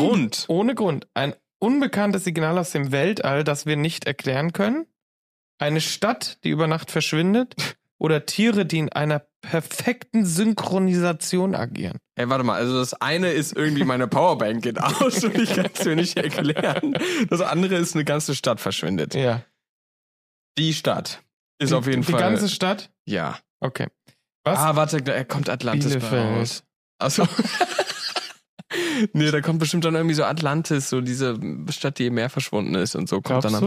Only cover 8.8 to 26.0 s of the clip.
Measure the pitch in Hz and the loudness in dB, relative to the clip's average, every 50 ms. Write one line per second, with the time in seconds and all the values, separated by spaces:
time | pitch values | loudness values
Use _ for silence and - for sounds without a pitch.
8.8 | 156 143 - 147 151 151 151 147 - _ _ _ - - - 165 151 - - - | 0 0 0 -2 0 0 0 0 -2 _ _ _ -10 -2 -2 -2 -2 -2 -8 -4
9.8 | - - 247 - - - - 226 214 180 160 165 214 220 214 - - - 185 190 | -2 -2 -2 -4 -6 -2 0 2 2 2 2 2 2 2 2 0 -2 -2 0 2
10.8 | 190 190 180 180 175 175 170 156 - - - 180 180 196 190 - 113 120 - - | 2 4 4 4 2 2 0 -2 -4 -2 0 0 0 0 0 -2 -4 -4 -6 -6
11.8 | - 90 - - - _ _ - 120 120 135 135 127 117 104 87 120 123 127 131 | -6 -6 -6 -8 -14 _ _ -4 -2 0 0 2 2 2 2 2 0 0 0 0
12.8 | 127 123 - - - 131 151 175 185 180 156 143 147 151 - - 151 156 147 143 | 0 -2 -2 -4 -2 -2 0 0 0 2 2 0 -2 -2 -2 0 0 0 2 2
13.8 | 143 131 127 123 127 113 - 139 160 180 160 117 117 104 110 117 107 123 110 - | 2 2 2 0 0 0 2 4 4 4 4 2 0 0 -2 -2 -2 -4 -2 0
14.8 | - 135 - - 285 262 - - 262 220 - - 233 - 220 190 185 190 - - | 0 0 2 2 2 2 2 2 0 0 2 2 2 2 2 0 0 -2 -2 -2
15.8 | - 202 156 160 175 180 - 185 - 156 147 - 170 143 156 - - 202 139 - | 0 0 2 2 0 0 0 -2 -2 -2 -2 0 0 0 0 0 0 0 0 0
16.8 | - 294 277 262 311 370 359 320 240 165 - 175 185 - 143 165 185 185 190 175 | 0 -2 -2 -2 -2 -2 0 0 0 0 0 0 0 0 2 2 2 2 2 2
17.8 | 170 170 - 160 147 147 143 151 151 - 143 131 - 131 117 101 - 98 95 - | 0 0 0 -2 0 0 0 -2 0 -2 -4 -2 0 0 -2 0 -2 -4 -4 -2
18.8 | - 78 98 87 76 - - 131 135 123 113 117 117 - _ _ _ _ _ _ | -2 -2 -2 -2 -2 -2 -2 0 0 0 0 0 -4 -10 _ _ _ _ _ _
19.8 | _ _ _ _ _ _ _ _ _ _ _ _ _ _ _ - 156 160 156 151 | _ _ _ _ _ _ _ _ _ _ _ _ _ _ _ -2 0 0 0 0
20.8 | - 139 107 - - - - - - _ _ _ _ _ _ _ 147 131 - 127 | 0 0 0 0 -4 -8 -12 -12 -16 _ _ _ _ _ _ _ 0 2 2 2
21.8 | 120 135 135 127 123 - 170 - 180 185 220 202 208 196 - - 190 185 202 202 | 2 2 0 0 2 2 2 2 4 2 2 2 0 -2 -2 0 0 0 0 -2
22.8 | - - _ _ _ - 104 90 80 69 57 - - _ _ _ - 139 - - | -6 -14 _ _ _ -6 -4 -4 -4 -4 -6 -10 -14 _ _ _ -8 -6 -4 -4
23.8 | - - - _ _ _ _ _ _ _ _ _ _ 147 180 131 147 156 156 151 | -8 -8 -8 _ _ _ _ _ _ _ _ _ _ 0 0 2 2 2 4 2
24.8 | 156 151 160 151 131 135 - 113 131 - - 143 143 - 107 127 127 120 113 147 | 2 2 0 -2 -2 -2 -2 -2 -4 -4 -4 -4 -2 -2 -2 -2 -2 0 0 2
25.8 | 143 139 139 131 | 2 2 0 0